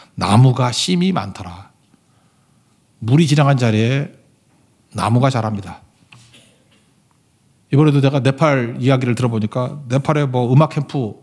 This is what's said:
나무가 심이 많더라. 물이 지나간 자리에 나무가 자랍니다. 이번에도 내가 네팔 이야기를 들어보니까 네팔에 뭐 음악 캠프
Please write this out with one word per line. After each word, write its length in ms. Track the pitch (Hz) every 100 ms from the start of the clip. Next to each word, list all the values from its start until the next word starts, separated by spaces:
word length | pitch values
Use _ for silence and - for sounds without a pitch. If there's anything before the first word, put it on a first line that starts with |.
| -
나무가 560 | - 87 110 131 120 123
심이 420 | - - 180 185
많더라. 600 | 175 98 - 90 90 - _ _ _ _ _ _ _ _ _ _ _ _ -
물이 260 | 110 147 151
지나간 300 | 151 143 135
자리에 560 | 117 107 117 139 151 - _ _ _ _ _ _ _
나무가 340 | 98 98 120 135
자랍니다. 500 | 123 110 101 90 - _ _ _ - _ - _ _ _ _ _ _ _ _ _ _ _ _ -
이번에도 280 | 143 156 143
내가 200 | 135 143
네팔 560 | 131 135 156 135 117 127
이야기를 340 | 127 131 127
들어보니까 680 | 117 123 113 104 127 123 147 127
네팔에 380 | 135 160 147 135
뭐 260 | 123 120
음악 180 | 135 151
캠프 440 | 151 127 143 107 -